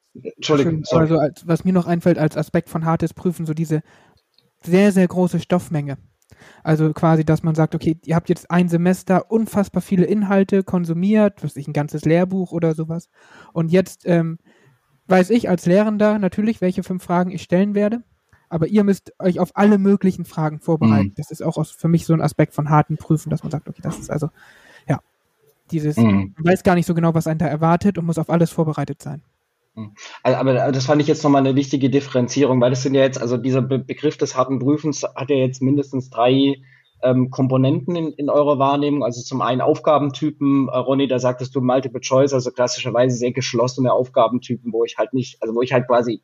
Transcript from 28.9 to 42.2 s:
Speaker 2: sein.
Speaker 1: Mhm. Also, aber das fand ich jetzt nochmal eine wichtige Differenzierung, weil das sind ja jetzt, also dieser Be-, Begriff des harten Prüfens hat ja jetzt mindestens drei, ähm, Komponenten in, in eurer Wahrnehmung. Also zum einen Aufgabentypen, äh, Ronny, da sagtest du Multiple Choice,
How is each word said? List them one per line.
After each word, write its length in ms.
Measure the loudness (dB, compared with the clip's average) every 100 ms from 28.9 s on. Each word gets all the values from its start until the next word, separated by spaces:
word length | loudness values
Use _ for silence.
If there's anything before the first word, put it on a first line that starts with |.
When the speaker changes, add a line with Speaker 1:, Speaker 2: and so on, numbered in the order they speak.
| -8
Speaker 2:
sein. 200 | -12 -14 -16 _ _ _ _ -16
Speaker 1:
Mhm. 160 | -16 -16 -20 -4
Also, 160 | 0 2
aber 320 | 2 2 2
das 140 | 0 2
fand 160 | 2
ich 60 | 2
jetzt 160 | 2
nochmal 220 | 2 4 4
eine 100 | 2
wichtige 340 | 0 0 2
Differenzierung, 720 | 0 0 -2 0 2 2 4
weil 80 | 2
das 120 | 2
sind 120 | 0
ja 80 | 2
jetzt, 200 | 2 0
also 160 | -4 -2
dieser 240 | 0 0
Be-, 180 | 0 -2
Begriff 380 | -4 -4 -4 -2
des 180 | -4 -2
harten 240 | -2 0
Prüfens 440 | 0 0 -2 -6
hat 260 | -8 -8 -2
ja 60 | 0
jetzt 260 | 0 0
mindestens 480 | 0 0 -2 -6 -8
drei, 460 | 0 2 4 2 -2 _ _ _ _
ähm, 260 | 0 2 0
Komponenten 680 | -2 0 2 2 0 -2 -4
in, 180 | -6
in 160 | -6 -2
eurer 280 | 0 2 2
Wahrnehmung. 460 | 2 0 0 -2
Also 180 | -2 -6
zum 200 | -8 -4
einen 200 | -2 0
Aufgabentypen, 1080 | 0 0 2 2 0 -4 -6 -2 0 0 0
äh, 80 | -2
Ronny, 300 | -2 0 0
da 120 | 0
sagtest 340 | -2 -4 -6
du 80 | -4
Multiple 380 | 0 0 -2 -8
Choice, 340 | 0 2